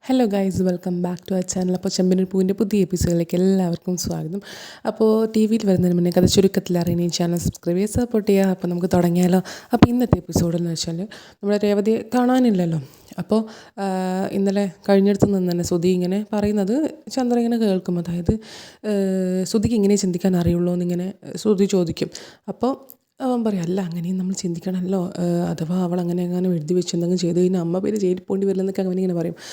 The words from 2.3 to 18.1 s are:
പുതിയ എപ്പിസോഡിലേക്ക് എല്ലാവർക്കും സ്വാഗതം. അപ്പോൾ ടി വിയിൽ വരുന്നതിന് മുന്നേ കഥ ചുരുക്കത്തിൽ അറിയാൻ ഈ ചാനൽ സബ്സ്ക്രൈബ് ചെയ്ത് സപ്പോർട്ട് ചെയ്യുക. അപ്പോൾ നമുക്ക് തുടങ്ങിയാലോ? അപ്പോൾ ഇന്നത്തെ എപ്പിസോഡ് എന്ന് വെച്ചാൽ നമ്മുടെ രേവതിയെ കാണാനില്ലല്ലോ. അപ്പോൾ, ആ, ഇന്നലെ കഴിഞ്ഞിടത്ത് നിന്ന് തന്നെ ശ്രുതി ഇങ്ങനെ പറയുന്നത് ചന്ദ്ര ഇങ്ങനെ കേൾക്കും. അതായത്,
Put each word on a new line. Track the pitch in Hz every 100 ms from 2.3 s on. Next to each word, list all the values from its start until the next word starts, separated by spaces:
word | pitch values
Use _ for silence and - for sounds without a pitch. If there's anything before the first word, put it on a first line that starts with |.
| 190 190
പുതിയ | 196 202 208
എപ്പിസോഡിലേക്ക് | 180 180 - 170 165 180
എല്ലാവർക്കും | 185 190 180 170 - 180
സ്വാഗതം. | - 165 156 196 - - - - -
അപ്പോൾ | 220 220 220 220
ടി | 220 220
വിയിൽ | 226 208
വരുന്നതിന് | 185 180 175
മുന്നേ | 175
കഥ | 180 180
ചുരുക്കത്തിൽ | - 196 196 185 175
അറിയാൻ | 170 170
ഈ | 175
ചാനൽ | - 170 175
സബ്സ്ക്രൈബ് | 165 - - 175
ചെയ്ത് | 208
സപ്പോർട്ട് | 254 240 226 202
ചെയ്യുക. | 196 196
അപ്പോൾ | 185 175
നമുക്ക് | 175 175
തുടങ്ങിയാലോ? | 180 175 170 180 185 - - -
അപ്പോൾ | 240 -
ഇന്നത്തെ | 247 240 185
എപ്പിസോഡ് | - 165 170 170
എന്ന് | 170
വെച്ചാൽ | 160 - 165 208 - -
നമ്മുടെ | _ 202 208
രേവതിയെ | 208 202 208 226 226
കാണാനില്ലല്ലോ. | 247 247 254 247 190 175 165 131 - - -
അപ്പോൾ, | 180 214 220 - - -
ആ, | 196 185 185 185 196
ഇന്നലെ | 202 196 196 202 -
കഴിഞ്ഞിടത്ത് | - 196 196 202 202
നിന്ന് | 196 180
തന്നെ | 175
ശ്രുതി | 165 175 180
ഇങ്ങനെ | 180 180 196 214
പറയുന്നത് | 214 208 208 190 247 311 - -
ചന്ദ്ര | 269 247 240
ഇങ്ങനെ | 233 233
കേൾക്കും. | 220 185 180 175
അതായത്, | 170